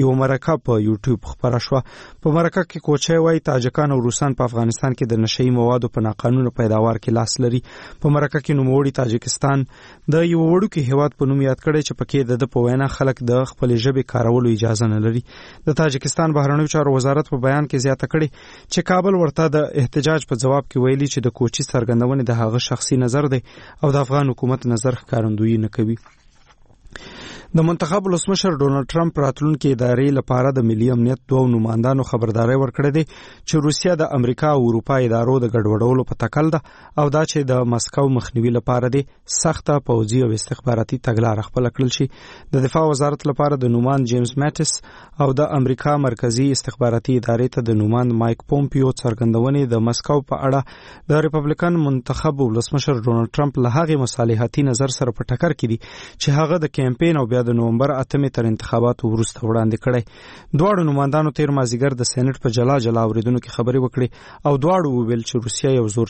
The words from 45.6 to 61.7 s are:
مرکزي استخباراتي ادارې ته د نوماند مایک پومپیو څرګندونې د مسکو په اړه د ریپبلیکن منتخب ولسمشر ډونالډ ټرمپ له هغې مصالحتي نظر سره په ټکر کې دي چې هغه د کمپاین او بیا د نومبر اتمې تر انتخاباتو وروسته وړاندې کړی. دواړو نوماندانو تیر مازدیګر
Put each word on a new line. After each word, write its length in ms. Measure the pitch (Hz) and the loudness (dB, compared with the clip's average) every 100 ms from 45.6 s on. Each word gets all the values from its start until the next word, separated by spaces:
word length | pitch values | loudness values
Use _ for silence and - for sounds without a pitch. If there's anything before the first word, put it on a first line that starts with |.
| 123 127 147 147 135 | 0 0 0 0 0
مرکزي 420 | 113 123 117 139 | -2 -2 0 0
استخباراتي 640 | 131 - - 123 113 - 127 | -2 -4 -2 0 0 0 0
ادارې 280 | 110 117 127 - | 0 0 0 -2
ته 100 | 117 | 0
د 120 | 107 | 2
نوماند 360 | 107 120 123 113 | 2 2 0 0
مایک 240 | 117 113 - | 0 -2 -2
پومپیو 460 | 143 139 143 131 - | -2 0 0 0 0
څرګندونې 720 | 123 107 117 113 127 143 131 117 | -4 0 0 2 2 0 0 2
د 100 | 113 | 0
مسکو 300 | 117 - 143 135 | -2 -2 -2 -2
په 100 | - 135 | -4 0
اړه 640 | 135 131 - - - - | 0 -2 -10 -20 -10 0
د 100 | 151 156 | 0 0
ریپبلیکن 540 | 156 147 156 175 170 | 0 -2 0 0 2
منتخب 640 | 143 131 120 135 160 139 127 | 2 0 -2 -2 -2 0 0
ولسمشر 560 | 110 117 143 156 127 | 0 -2 -2 0 0
ډونالډ 320 | 120 117 113 - | 0 0 0 -2
ټرمپ 260 | 143 135 120 | -2 0 0
له 80 | 127 | 0
هغې 260 | 165 151 123 | 0 0 -2
مصالحتي 600 | - 117 113 120 - 139 | -2 0 0 0 0 0
نظر 260 | 113 135 - | 0 -2 -2
سره 180 | 123 - | -4 -4
په 100 | - 127 | -4 -2
ټکر 240 | 170 151 | -2 -2
کې 80 | 120 | -2
دي 100 | 113 - - - - | -4 -8 -20 -18 -4
چې 80 | - 143 | 0 2
هغه 240 | 156 175 156 | 2 0 -2
د 100 | - | -2
کمپاین 440 | 127 120 170 156 | -2 0 2 2
او 40 | 117 | 2
بیا 120 | 123 120 | 0 2
د 100 | 117 | 0
نومبر 340 | 117 117 143 135 | 2 2 0 -2
اتمې 340 | 131 143 135 - | -2 -2 -2 0
تر 140 | 113 | -2
انتخاباتو 600 | 110 - 117 120 120 113 | -2 -2 0 0 0 -2
وروسته 280 | 113 113 - | -2 -2 -4
وړاندې 360 | 110 113 110 110 131 | -2 0 0 0 0
کړی. 160 | 123 - - - - - 139 | -2 -4 -12 -20 -20 -4 0
دواړو 280 | 190 196 156 | 2 2 0
نوماندانو 460 | 139 139 151 156 - | 0 0 0 0 0
تیر 140 | 147 143 | 0 0
مازدیګر 360 | 123 | 0